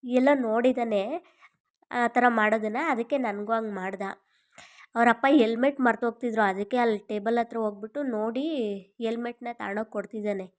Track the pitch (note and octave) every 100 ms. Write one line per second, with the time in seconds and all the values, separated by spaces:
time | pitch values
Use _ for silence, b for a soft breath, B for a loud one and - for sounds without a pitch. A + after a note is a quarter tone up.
0 | B3+ B3+ C4 C#4+ A#3 A3 B3 B3+ A#3 G#3
1 | G3+ E4 b b b b _ _ _ B3
2 | A#3 A#3+ B3 A#3 G#3+ A3 G#3+ A3 D#4+ C#4+
3 | A#3 C#4+ A#3+ G3+ G#3 A3+ A3 G3 F#3 F#3+
4 | G3 - _ B B B B B B A#3
5 | A#3 A#3 C4+ C#4+ A3+ A3+ C4+ C#4+ B3 A3
6 | A#3+ A3+ A#3+ A3 G#3 F#3+ G3+ B3 A#3+ G#3
7 | - G#3+ G#3 A#3 A#3 A#3 G#3+ G3+ G#3+ C#4
8 | C#4+ A3 A3 A#3 D4+ D4+ G#3+ G3+ F#3 _
9 | A3+ A#3 A#3+ A#3+ A#3+ A#3+ G#3 G3+ A3 G#3+
10 | G3 A3 G#3 G3+ F#3